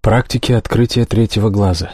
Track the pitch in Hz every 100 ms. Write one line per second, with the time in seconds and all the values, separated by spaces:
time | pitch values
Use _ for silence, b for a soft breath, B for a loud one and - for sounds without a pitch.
0 | - 113 - 123 - 120 - - 120 -
1 | 117 - 113 - 107 98 101 85 82